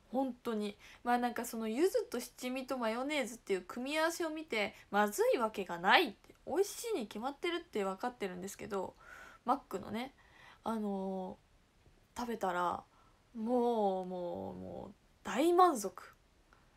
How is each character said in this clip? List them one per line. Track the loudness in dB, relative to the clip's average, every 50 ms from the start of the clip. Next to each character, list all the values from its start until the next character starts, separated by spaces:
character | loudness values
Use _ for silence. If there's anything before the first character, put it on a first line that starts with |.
| _ -4
本 | -2 -2 -2 -2 -4
当 | -6 -6 -4 -2
に。 | -2 -2 -4 -6 -10 -16 -20 -20 -6 0
ま | 2 2
あ |
な | 2 2
ん | 0 -2
か | -4 -6
そ | -6 -6
の | -4 -4
柚 | -2 2 2 2 4
子 | 4 2 0
と | -2 -4 -6
七 | -6 -8 -10 -8 -6 -4
味 | -4 -4 -4
と | -4 -2
マ | 0 0 0
ヨ | 0 0 -2
ネ | 0 0 0
ー | 0
ズ | -2 -6
っ |
て | -8 -4 -2 -2
い |
う | -2
組 | -2 -6 -8 -6 -4 -2
み | 0 2
合 | 2
わ | 2 2
せ | 0 -2
を | -2
見 | -4 -6 -6
て、 | -4 -2 0 0 -2 -4 -8 -8 0
ま | 2 4 4 4
ず | 4 2 4 4 4
い |
わ | 4 2 0
け | -2 -4 -6
が | -6 -6
な | 0 4 6 6 6
い | 6 4
っ | -2
て、 | -8 -16 -20 -20 _ _
美 | -2 0 0
味 | 0
し | 0 -2 -6 -6 -4 -2
い |
に | -2 -4
決 | -6 -8 -6
ま | -6 -6
っ | -6
て | -4 -4 -2
る | -2
っ | -4
て | -4 -4 -4 -2 -2
分 | -2 -2 -4
か | -4
っ | -6 -4
て | -4 -6
る | -6 -6
ん | -6
で | -8
す | -10 -10
け | -10 -8
ど、 | -6 -4 -4 -4 -6 -8 -14 -20 -20 -18 -18 -18 -20 -20 -4 0
マ | 0 0
ッ |
ク | 0 -2 -4 -8 -8
の | -6 -6
ね、 | -6 -6 -6 -8 -12 -16 -20 -20 -20 -20 -20 -20 -16 -8 -4
あ | -4 -2
の | -2 -2 -2 -2 -2 -2 -4 -4 -4 -6 -8 -10 -14 _ _ _ _ _ _ _ _ _ -20 -20 _ _ _ -8
ー、 | -6
食 | -4 -4
べ | -2
た | 0 0 0 2
ら、 | 2 2 2 0 -2 -6 _ _ _ -20 -20 _ _ _ _ -8
も | -4 0 2 4 4 4 4 4 4 4 4 2 0 -2
う、 |
も | -4 -4 -4 -4 -4 -4 -6 -6 -8
う、 | -8
も | -10 -10 -10 -10 -10 -12 -12
う、 | -16 _ _ _ _ _ -8
大 | -4 0 2 4 6 8
満 | 8 8 8 6 4
足。 | -2 -6 -8 -12 -16 -18 -20 _ _ _ _ _ _ _ -20 -20 _ _ _